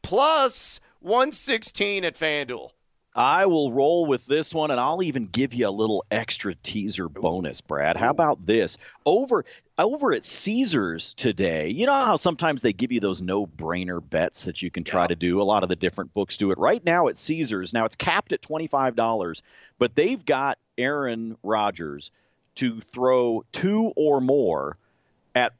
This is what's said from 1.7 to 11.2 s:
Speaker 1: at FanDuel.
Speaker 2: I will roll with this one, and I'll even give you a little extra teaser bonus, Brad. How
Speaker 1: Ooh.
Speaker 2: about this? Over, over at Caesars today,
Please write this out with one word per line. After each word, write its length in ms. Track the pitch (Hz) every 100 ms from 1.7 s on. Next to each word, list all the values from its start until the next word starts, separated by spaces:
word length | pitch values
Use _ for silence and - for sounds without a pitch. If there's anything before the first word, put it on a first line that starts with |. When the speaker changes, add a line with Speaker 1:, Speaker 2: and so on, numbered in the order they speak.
| - 202 196
Speaker 1:
at 160 | 175 -
FanDuel. 520 | 156 147 127 120 69 _ _ _ _ -
Speaker 2:
I 300 | 127 170 196
will 260 | 165 143
roll 340 | 120 143 175 160
with 200 | 131 -
this 280 | 151 151
one, 160 | 160 151
and 100 | 127
I'll 220 | 131 170
even 260 | 180 131 104
give 260 | 117 131
you 140 | 120 107
a 40 |
little 340 | 101 110 98 -
extra 420 | 107 110 - 101 82
teaser 520 | - 107 101 95 85
bonus, 540 | 73 90 90 80 67
Brad. 340 | - 73 73 85
How 120 | 117
Speaker 1:
Ooh. 40 |
Speaker 2:
about 340 | 156 156 - 90
this? 320 | 113 90 - - - 143
Over, 400 | 196 269 214 - - _ -
over 340 | 196 285 269
at 140 | 131 -
Caesars 880 | - 190 226 254 151 92 82 -
today, 540 | -